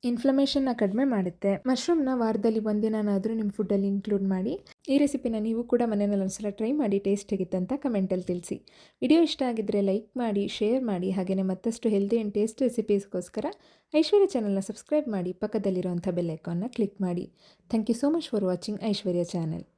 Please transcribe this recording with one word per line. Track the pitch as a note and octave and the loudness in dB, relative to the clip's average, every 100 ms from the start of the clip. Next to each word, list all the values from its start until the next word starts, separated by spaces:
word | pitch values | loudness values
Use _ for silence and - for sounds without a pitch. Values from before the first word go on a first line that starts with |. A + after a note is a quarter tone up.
| B3 | -2
ಇನ್ಫ್ಲಮೇಷನ್ನ | A#3+ C4 C4+ C#4 C#4+ C4+ A#3 | 0 2 4 2 2 0 0
ಕಡಿಮೆ | G3+ G#3 C#4 | 0 2 2
ಮಾಡುತ್ತೆ. | A3+ F3+ F3 G3 G3 - | 2 -2 -2 -2 0 0
ಮಶ್ರೂಮ್ನ | B3+ - E4+ C4 B3+ | -2 2 2 2 2
ವಾರದಲ್ಲಿ | A3+ A3 A3 A3 A3 | 0 2 0 0 0
ಒಂದಿನನಾದರೂ | G#3+ A3 A3 G#3 G3+ G3+ A3+ | 0 0 0 0 0 0 -2
ನಿಮ್ಮ | G#3 - | -2 -2
ಫುಡ್ಡಲ್ಲಿ | G3+ G3+ G3 | 0 2 2
ಇನ್ಕ್ಲೂಡ್ | G3 G3 G3+ G3 | 0 0 0 0
ಮಾಡಿ. | F#3+ G3 F#4 - - - | 0 -2 -6 -10 -20 0
ಈ | C#4 | 2
ರೆಸಿಪಿನ | C#4+ C#4 B3 A3 G#3+ | 2 0 -4 -2 -2
ನೀವು | A3+ A#3+ | -2 0
ಕೂಡ | A#3+ A#3+ | 0 2
ಮನೆಯಲ್ಲಿ | G#3 G3+ G3+ F#3+ | 2 2 2 0
ಒಂದ್ಸಲ | - G#3 G3 | -4 -6 -4
ಟ್ರೈ | A3 D4 | -2 0
ಮಾಡಿ, | B3 G3 G3 | 2 0 2
ಟೇಸ್ಟ್ | G3+ - | -2 0
ಹೇಗಿತ್ತು | F#3+ F3+ F#3+ | -4 -2 -2
ಅಂತ | F3+ C#4 | -2 -2
ಕಾಮೆಂಟಲ್ಲಿ | C#4 A3 F#3+ F3+ F3+ | 0 0 0 0 -2
ತಿಳಿಸಿ. | F3+ F3 - - - - _ | -6 -4 -10 -10 -20 -20 _
ವಿಡಿಯೋ | B3+ D#4 E4 | 4 6 4
ಇಷ್ಟ | - C4 | 2 -2
ಆಗಿದ್ರೆ | A3+ G#3 G3+ G3 | -2 -2 2 2
ಲೈಕ್ | G3 A3+ - | 0 -2 -4
ಮಾಡಿ, | A#3+ G3+ G3+ - | -2 0 -2 -2
ಶೇರ್ | G#3+ B3+ B3 | 0 0 0
ಮಾಡಿ, | F#3+ F#3 F#3+ | -2 -2 -2
ಹಾಗೆಯೇ | F#3 F#3+ F#3+ | 0 0 0
ಮತ್ತಷ್ಟು | F#3 A#3 A3+ A3+ G3+ | -2 -2 -2 0 2
healthy | G3 A#3 | 2 0
and | G#3+ G#3 | 0 0
tasty | A3 - C4 | -2 0 0
ರೆಸಿಪೀಸ್‌ಗೋಸ್ಕರ | A#3+ G#3+ G3+ G3+ F#3 F3+ - B3 - _ _ _ D4+ | 0 0 0 0 -8 -6 -6 -6 -8 _ _ _ 0
ಐಶ್ವರ್ಯ | D#4 G#4 G4 | 4 4 4
ಚಾನಲ್ನ | C4+ G#3 G3 G3 | 2 0 -2 -2
ಸಬ್ಸ್ಕ್ರೈಬ್ | G#3 - D4+ D4 G#3 | -10 -2 0 0 -2
ಮಾಡಿ, | F3+ F#3 | -4 -4
ಪಕ್ಕದಲ್ಲಿರುವಂಥ | G#3+ A3 G3+ F#3 F3+ F3 F#3 F3 | -4 -2 0 0 -2 -2 -2 -2
ಬೆಲ್ | F3 D#3+ | -2 -4
ಐಕಾನ್ನ | - E3+ G#3+ - | -4 -4 -4 -2
ಕ್ಲಿಕ್ | G3+ - F#3 | -4 0 -2
ಮಾಡಿ. | F3 - _ - _ _ | -2 -6 _ -20 _ _
Thank | A3+ A3 | -2 0
you | A#3 | 0
so | C#4+ E4 | 2 0
much | D4+ | 0
for | G#3+ F#3 | -2 0
watching | F3+ - G#3 A3+ | -2 -4 -4 -2
ಐಶ್ವರ್ಯ | G3+ G3 F3 F3 F3+ | -2 0 0 0 -2
ಚಾನೆಲ್. | E3 E3+ F3 | -4 -6 -10